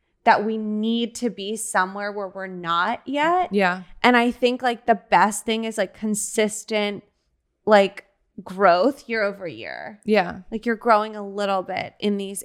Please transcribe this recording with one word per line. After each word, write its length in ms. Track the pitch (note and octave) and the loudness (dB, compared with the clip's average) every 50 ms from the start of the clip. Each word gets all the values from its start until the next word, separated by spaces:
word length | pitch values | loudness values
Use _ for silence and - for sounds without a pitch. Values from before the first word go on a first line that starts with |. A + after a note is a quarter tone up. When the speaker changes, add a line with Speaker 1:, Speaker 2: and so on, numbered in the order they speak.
| _ _ _ _ - | _ _ _ _ 4
Speaker 1:
that 220 | G3+ F#3 - G#3 | 4 4 4 4
we 120 | A3 A3 A3 | 0 -4 -4
need 560 | G#3+ G#3 G#3+ G#3+ G#3+ A3+ A3+ A#3 A#3 A#3 A#3 | -4 -4 -4 -2 -2 0 0 0 -2 -4 -4
to 140 | - B3 A#3 | -6 -6 -6
be 260 | - - F#3+ G3+ A3 G#3+ | -6 -6 -8 -8 -8 -8
somewhere 540 | - - - G3 F#3 F#3+ F#3+ G3+ G3+ G#3 | -6 -2 0 0 0 0 -4 -6 -8 -8
where 180 | G3+ G#3 G3+ F#3 | -6 -8 -8 -10
we're 180 | F#3 F#3+ F#3+ F#3+ | -10 -12 -12 -10
not 540 | F#3 F3+ F3 E3 E3+ E3+ F3+ G#3 A#3+ - - | -10 -8 -4 -2 0 0 0 0 -2 -4 -6
yet. 480 | - C4+ C#4+ D4+ E4 F4 F#4 F4+ - F#3+ | -6 -4 -2 0 2 2 0 0 0 0
Speaker 2:
Yeah. 300 | G3+ F#3+ F3+ F3+ F#3 F3+ - - - | 2 2 2 0 -2 -8 -16 -4 2
Speaker 1:
And 140 | - A#3+ B3 A#3+ | 4 4 6 6
I 140 | A#3 B3 | 4 2
think, 300 | A#3 - B3+ A#3+ B3 B3 | 0 0 0 0 0 0
like, 240 | C4 B3 A#3+ A3+ - | -2 -2 -2 0 2
the 100 | - A3+ | 2 2
best 500 | G3 - - G3+ E3+ F#3 G#3+ G#3 - - | 2 2 2 4 4 4 4 2 -2 -4
thing 180 | - A3 A3 A3+ | -2 -2 -2 -2
is, 120 | A3 G#3+ - | -4 -4 -4
like, 160 | G3 F3+ - | -4 -4 -6
consistent, 1120 | - - G#3+ G#3 G#3 - - - A#3 G#3+ G#3 G#3 - - - A3 G#3+ G#3 G#3 G3+ - - _ _ _ _ _ _ _ _ _ _ _ _ | -6 -4 -4 -2 -4 -4 -4 0 0 0 0 -2 -6 -8 -6 -4 -2 -2 -2 -4 -8 -12 _ _ _ _ _ _ _ _ _ _ _ _
like, 400 | - G#3+ G3+ G3 F#3+ F#3+ - - _ _ _ _ _ _ - F#3 | 6 6 6 6 4 0 -8 -20 _ _ _ _ _ _ -18 -16
growth 680 | - F#3 F#3 G3+ F#3 E3+ F3+ F#3+ C4+ C#4 - - - | -12 -2 4 4 6 6 6 4 2 0 -2 -6 -6
year 120 | A3+ A3+ G#3 | -4 -2 -2
over 220 | G3+ F#3+ F#3+ F#3+ E3 | -4 -4 -8 -10 -12
year. 520 | A#2+ A2 G#2+ D#2 B1+ B1 - - G#3+ G#3 - | -12 -12 -12 -12 -12 -12 -14 -14 -16 -8 -2
Speaker 2:
Yeah. 360 | - G#3+ G#3 F3+ F3 - F#3+ F3+ - | 0 2 2 2 0 -4 -12 -12 -10
Speaker 1:
Like, 160 | - A3 - | -10 -6 -4
you're 100 | A#3+ A3+ G#3+ | -4 -4 -2
growing 380 | - A#3 A3 G#3 G#3+ A3 G#3+ G#3+ | 2 2 2 2 2 -2 -8 -12
a 100 | G3+ G3+ | -12 -10
little 340 | G3 G3+ G3+ G3 G3 F#3+ | -6 -4 -2 -2 -2 -2
bit 320 | F3+ F#3+ F#3 - - - - _ | -4 -4 -6 -8 -8 -8 -8 _
in 160 | - G#3 G3+ G3+ | -2 -2 -2 -2
these 260 | G3 F#3+ G3+ F#3+ | -4 -8 -10 -12